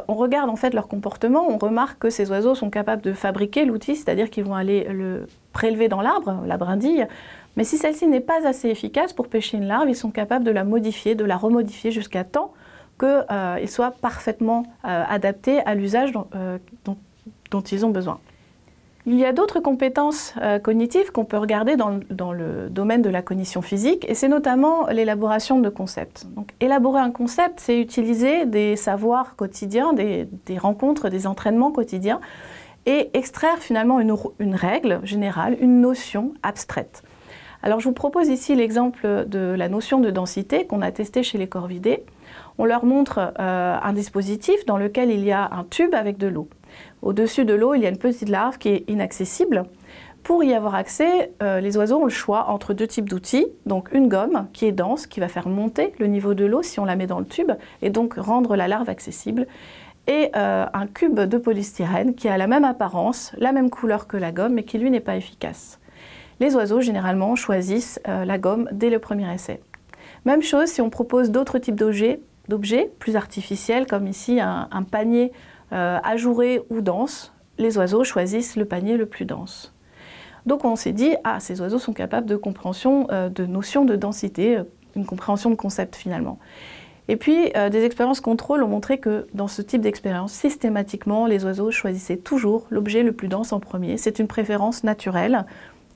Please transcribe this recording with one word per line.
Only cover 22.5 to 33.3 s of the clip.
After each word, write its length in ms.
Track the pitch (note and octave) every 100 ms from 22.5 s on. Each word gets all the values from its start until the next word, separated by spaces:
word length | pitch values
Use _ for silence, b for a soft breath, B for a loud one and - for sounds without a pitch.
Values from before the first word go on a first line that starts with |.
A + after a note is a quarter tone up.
| E3 F#3
domaine 320 | F#3 G#3 A#3+
de 80 | G#3
la 140 | F3+
cognition 400 | F3+ F#3+ F#3 F#3
physique, 420 | F3+ G3 A#3+ F4+ -
et 60 |
c'est 140 | A3 C4+
notamment 580 | D4 D4 B3+ D4 E4 C#4+
l'élaboration 680 | A3+ A3 G#3 G#3+ G#3+ G#3+ C4
de 100 | G#3+
concepts. 580 | G#3 F#3+ - - - F#3 G3+
Donc, 160 | G3+ -
élaborer 400 | B3+ C4+ B3 C4+
un 100 | B3
concept, 500 | A#3+ A#3+ - F4 F4
c'est 220 | - A#3+
utiliser 640 | A#3 - A3+ A3+ B3+ E4 C#4
des 300 | G#3 G#3 G#3
savoirs 600 | G#3 G3+ A3 B3 B3 -
quotidiens, 580 | G3 - G3+ A3 D#4
des, 360 | C4+ G#3 F3 - F#3 -
des 140 | F#3
rencontres, 500 | G3 G#3 C4+ D4 G3+
des 160 | F#3 F#3+
entraînements 460 | G3 G#3 A3+ C#4
quotidiens, 480 | D4 A#3 F#3 G3 A#3+ B B B B B B -
et 240 | C#4+ - -
extraire 400 | B3+